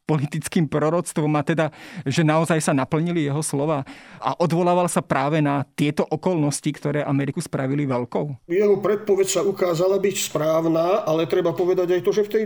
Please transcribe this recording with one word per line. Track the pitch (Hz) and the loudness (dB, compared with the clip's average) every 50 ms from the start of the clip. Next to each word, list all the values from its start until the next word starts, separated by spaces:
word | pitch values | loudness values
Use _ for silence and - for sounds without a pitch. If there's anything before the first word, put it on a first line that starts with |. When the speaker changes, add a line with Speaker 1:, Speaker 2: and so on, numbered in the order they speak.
| _ | _
Speaker 1:
politickým | - 156 151 135 - - 156 - - - 190 165 135 | -2 -2 0 0 -2 -4 -6 -8 -2 0 0 0 2
proroctvom | - 151 143 156 160 175 170 - - 175 151 151 151 147 | 0 0 0 2 0 0 -2 -2 -4 -2 0 0 0 0
a | 143 - | 0 0
teda, | 165 156 160 156 - - - - - 180 - | 0 0 0 -2 -4 -10 -18 -18 -16 -8 -6
že | 139 127 - 165 151 | -2 0 2 2 4
naozaj | 151 160 165 - 175 160 | 4 2 2 2 0 0
sa | 151 - 156 | 2 0 0
naplnili | 135 131 - - 151 160 175 175 170 151 | 0 0 0 0 -2 0 0 -2 -2 -2
jeho | 143 139 151 | -2 -2 -4
slova. | 156 - - 139 143 156 156 139 - - - - - - - - | -4 -4 -2 -2 -2 0 -2 -2 -4 -8 -14 -20 -20 -20 -18 -6
A | - 120 135 | -4 -4 -2
odvolával | - 175 160 165 165 180 175 180 180 175 170 | 0 0 0 2 2 2 4 4 2 2 2
sa | - 185 | 0 -2
práve | - - 165 139 135 147 151 160 | -2 0 -2 0 0 0 2 2
na | 151 143 139 143 131 - _ - | 2 2 0 -2 -2 -6 _ 0
tieto | 147 143 147 - 175 | 0 0 2 0 -2
okolnosti, | - 156 151 - 185 185 165 147 143 135 - - 156 | -2 -2 -2 0 0 0 2 0 0 -2 -2 -4 -4
ktoré | 139 - - 147 147 147 139 - | -6 -4 -4 -4 -2 -2 -2 0
Ameriku | 143 139 139 139 139 180 | 0 0 0 -2 -4 -6
spravili | 160 - - 135 135 131 139 147 147 135 | -8 -6 -4 -4 -2 -2 -2 -2 -2 -2
veľkou? | 127 123 123 - - - 156 147 139 - _ - | -2 -2 -4 -2 -4 -4 -4 -4 -8 -12 _ -2
Speaker 2:
Jeho | 170 190 208 202 202 190 202 | 0 2 4 4 4 2 2
predpoveď | 175 220 214 - - 196 185 196 190 | 0 0 0 0 0 2 2 2 0
sa | - 180 151 202 | 0 0 0 0
ukázala | 196 - 190 180 170 156 180 190 196 190 185 | 0 0 0 0 2 2 2 2 2 2 2
byť | 202 - - | 0 -2 -2
správna, | - - - 151 151 156 160 160 165 165 160 160 165 175 196 226 - - | -6 -4 -4 -2 0 2 2 2 2 2 2 2 2 2 2 0 0 0
ale | 156 160 165 | 0 0 0
treba | 160 - 185 170 170 160 | 0 0 0 2 0 0
povedať | - 180 175 185 180 180 170 185 | 0 0 2 2 2 2 2 0
aj | 180 175 | 2 2
to, | 202 | 2
že | 185 214 208 208 | 2 2 0 0
v | - | 0
tej | 220 220 | -2 -2